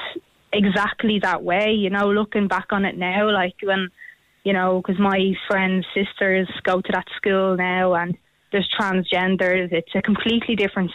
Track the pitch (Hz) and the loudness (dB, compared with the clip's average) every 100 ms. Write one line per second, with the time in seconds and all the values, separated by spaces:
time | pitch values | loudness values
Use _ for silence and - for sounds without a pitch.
0 | - - - _ - 208 202 196 208 - | -10 -12 -18 _ -4 2 2 2 -2 0
1 | 226 208 190 170 180 180 214 220 196 202 | 0 0 0 -2 0 0 2 2 0 0
2 | 202 208 208 214 196 202 - - 196 - | 2 2 0 0 0 -2 -2 -2 -2 -2
3 | 180 190 214 202 180 - 202 190 180 - | -2 0 2 2 0 -2 -2 -2 -2 -10
4 | - - _ _ 196 190 185 185 185 185 | -20 -20 _ _ -2 0 2 0 0 2
5 | 202 190 190 190 - 196 185 190 175 196 | 2 2 0 0 -2 0 0 0 -2 -4
6 | 196 - 196 190 185 - - 185 - 185 | -4 -2 0 2 0 -4 -2 -2 0 -4
7 | - - 208 190 190 185 180 185 185 170 | -4 -4 0 2 2 0 0 2 2 2
8 | 175 175 _ _ - 202 185 - 202 190 | -2 -6 _ _ -4 -2 -2 -2 0 0
9 | 175 180 185 185 185 185 180 165 - 190 | 0 0 2 2 2 0 0 -2 -2 -2
10 | - 196 226 233 - 214 196 196 175 | 0 0 2 0 0 0 0 0 -4